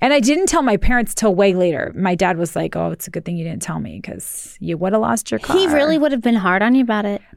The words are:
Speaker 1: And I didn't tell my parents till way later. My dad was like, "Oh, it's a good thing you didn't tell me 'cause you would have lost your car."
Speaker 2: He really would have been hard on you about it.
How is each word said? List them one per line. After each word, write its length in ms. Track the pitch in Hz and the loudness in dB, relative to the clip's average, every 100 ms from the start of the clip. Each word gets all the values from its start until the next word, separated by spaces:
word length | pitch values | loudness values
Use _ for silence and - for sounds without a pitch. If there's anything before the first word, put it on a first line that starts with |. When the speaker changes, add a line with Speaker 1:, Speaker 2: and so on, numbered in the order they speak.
Speaker 1:
And 100 | 262 | 2
I 80 | 285 | 4
didn't 280 | 226 302 381 | 4 2 2
tell 160 | 330 | 2
my 120 | 262 202 | 2 2
parents 380 | - 240 220 | 4 2 0
till 220 | - 220 180 | 0 0 4
way 180 | 196 | 4
later. 380 | 180 180 147 - - | 4 2 0 -4 -2
My 200 | 190 175 | 0 2
dad 220 | 185 170 | 0 0
was 180 | 170 170 | -4 -4
like, 200 | 165 165 | -4 -4
"Oh, 140 | 170 | -4
it's 160 | 165 - | -6 -10
a 40 | |
good 120 | 170 | -10
thing 140 | 165 170 | -8 -6
you 60 | |
didn't 180 | 165 - | -6 -8
tell 180 | - 160 | -8 -8
me 220 | - - | -8 -12
'cause 560 | - - - - - - | -14 -12 -12 -14 -16 -10
you 160 | 170 165 | -6 -4
would 120 | 185 | 0
have 100 | 214 | 0
lost 260 | 226 233 - | 0 -2 -4
your 100 | 226 | -6
car." 160 | - 370 | 0 2
Speaker 2:
He 120 | 370 | 4
really 320 | 302 302 320 | 2 2 2
would 120 | 294 | 2
have 120 | 269 | 0
been 100 | 240 | 0
hard 300 | 226 185 185 | 2 2 2
on 100 | 220 | 4
you 80 | 262 | 4
about 240 | 233 208 208 | 2 0 -2
it. 160 | 202 - | -6 -8